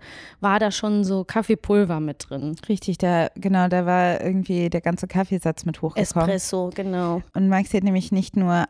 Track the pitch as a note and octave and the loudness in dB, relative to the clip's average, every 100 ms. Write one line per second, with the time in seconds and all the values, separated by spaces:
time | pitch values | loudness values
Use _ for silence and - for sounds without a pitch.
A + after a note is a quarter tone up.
0 | - - - - G3+ G3+ G#3+ G3+ G#3+ G#3 | -6 -20 -20 -4 0 2 2 0 0 2
1 | F#3+ F#3+ F#3 A3+ G#3+ A3 - G#3 G3 D#3+ | 2 0 -2 -4 0 -2 2 2 4 0
2 | D3+ C#3+ - C#3 C#3+ D#3+ - G3+ - E3+ | -2 -6 -10 -6 -6 -8 -4 -4 -2 -2
3 | F3+ F3 D#3+ - F#3+ F#3+ F3+ F3+ F3+ F3+ | 2 2 0 -2 0 2 4 2 2 2
4 | F3+ E3+ - F#3+ F3+ F3+ E3+ E3+ E3+ F3 | 2 0 0 -2 -2 0 0 0 -2 -4
5 | F#3 F#3 F#3+ F#3 E3 D#3+ - D#3 D#3+ - | -2 -2 0 0 -2 -2 -6 -4 -4 -2
6 | G3 F3 E3 F#3+ - F#3 F3+ F3+ G3 F3+ | -2 2 2 0 -2 -4 -4 -4 -4 -2
7 | F3 E3+ - - F#3+ F#3+ G3 G3+ G3 F#2 | -2 -4 -4 0 2 2 2 0 2 0
8 | F2+ F#3+ F#3+ - F3+ F3 | 0 -2 0 0 2 2